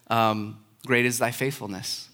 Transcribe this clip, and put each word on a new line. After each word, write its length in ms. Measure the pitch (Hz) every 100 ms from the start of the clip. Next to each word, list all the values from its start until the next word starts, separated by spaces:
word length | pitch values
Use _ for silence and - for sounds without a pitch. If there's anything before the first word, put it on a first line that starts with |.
| -
um, 520 | 113 110 107 104 107 _ _ -
"Great 200 | 120 123
is 120 | 120
Thy 140 | 117
Faithfulness." 760 | - 135 139 104 95 - - -